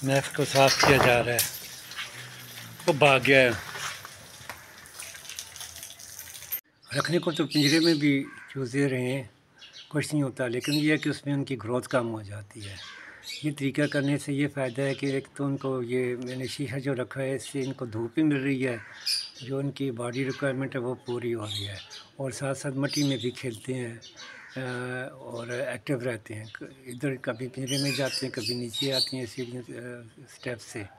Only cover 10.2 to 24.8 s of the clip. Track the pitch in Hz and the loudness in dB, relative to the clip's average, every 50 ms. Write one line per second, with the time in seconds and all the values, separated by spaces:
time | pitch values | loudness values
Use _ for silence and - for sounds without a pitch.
10.2 | 143 135 117 - 135 123 117 123 123 - 143 151 147 151 151 147 - 156 143 - | 2 2 0 -2 -2 0 0 0 0 0 2 2 4 4 4 4 2 0 -2 -2
11.2 | - 143 143 139 139 135 139 117 101 104 120 127 120 - - 131 120 117 110 110 | -2 -2 0 0 0 -2 -4 -4 -2 -2 -2 -2 -2 2 2 2 2 2 -4 -6
12.2 | 107 98 101 104 101 101 - 113 104 98 95 90 - - - - - - - - | -8 -10 -12 -12 -12 -14 -14 -12 -12 -10 -10 -10 -12 -14 -14 -16 -16 -18 -18 -16
13.2 | - - - - - 151 143 - 135 139 123 - 147 147 - 147 135 139 147 139 | -14 -12 -10 -4 -2 -4 -2 0 -2 -2 2 2 2 2 2 2 2 2 2 0
14.2 | - - 143 135 147 143 143 143 131 131 120 123 139 139 139 131 - 139 135 139 | 0 -2 0 2 2 0 0 0 -2 -2 0 0 0 0 0 0 0 0 0 0
15.2 | 139 - - - 139 139 139 135 - 135 131 131 123 117 123 127 127 123 123 120 | -2 -4 -6 -4 -2 0 0 0 -2 -2 -2 -2 -2 0 0 0 2 0 -2 -2
16.2 | 127 123 127 127 131 117 - - 143 123 113 139 127 139 139 120 127 - - 135 | -4 -6 -6 -4 -6 -6 -4 -4 -4 -4 -4 -2 -2 0 0 0 -2 -4 -4 -4
17.2 | 135 135 135 127 - - - 143 131 135 131 - 135 120 104 110 117 117 - - | -2 -2 -2 -4 -4 -4 -4 -2 -2 -2 -2 -4 -6 -6 -2 -2 -4 -2 2 4
18.2 | 156 156 147 139 131 139 139 131 131 131 120 110 101 - - - - - - - | 4 6 6 4 4 2 2 2 2 0 -2 -2 -6 -12 -16 -10 -4 -2 -2 -2
19.2 | - - - - 131 120 135 135 139 143 131 - 135 135 120 113 120 120 117 131 | -2 -6 -12 -14 -8 -4 -2 -2 -2 -2 -2 -2 -2 -2 -2 -2 -4 -2 -2 0
20.2 | 135 131 135 - - 139 131 131 135 135 - 139 117 123 127 117 - - 120 120 | -2 -2 -2 0 0 0 0 0 -2 -2 -2 -2 -2 -2 -4 -4 -4 -4 -4 -2
21.2 | 117 120 117 113 107 104 101 101 101 101 101 95 - - - - - - - - | 0 -2 -2 -2 -4 -4 -4 -4 -6 -6 -8 -10 -12 -14 -16 -18 -18 -18 -10 -6
22.2 | 139 135 120 - 143 135 139 139 - 147 131 135 139 143 143 147 147 139 135 123 | -6 -6 -4 -2 -2 -2 -2 -2 -4 -4 -2 0 0 0 2 2 4 4 2 2
23.2 | 107 127 123 - - 131 113 104 - - 131 131 123 117 117 117 - - - - | 0 -4 -4 -4 -6 -6 -6 -6 -6 -4 -4 -4 -4 -6 -8 -10 -14 -18 -18 -16
24.2 | - - - - - - - 131 131 127 123 123 | -16 -16 -16 -16 -16 -12 -10 -8 -6 -4 -4 -4